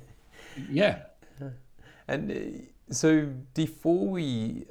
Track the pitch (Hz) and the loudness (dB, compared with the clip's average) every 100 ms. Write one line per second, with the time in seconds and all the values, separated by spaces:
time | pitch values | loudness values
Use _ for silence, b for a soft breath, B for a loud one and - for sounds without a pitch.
0 | - - - B B B - 139 202 - | -8 -20 -20 B B B -2 2 2 2
1 | - - - - 139 123 - - b b | -10 -20 -20 -14 -12 -14 -20 -20 b b
2 | b 139 - - - - - - - - | b -4 -2 -6 -8 -10 -16 -20 -8 2
3 | 160 156 147 131 - - 156 - 160 175 | 6 6 4 -6 -8 -2 -2 0 2 2
4 | 196 185 147 117 110 - - | 2 -2 -2 -2 -2 -4 -8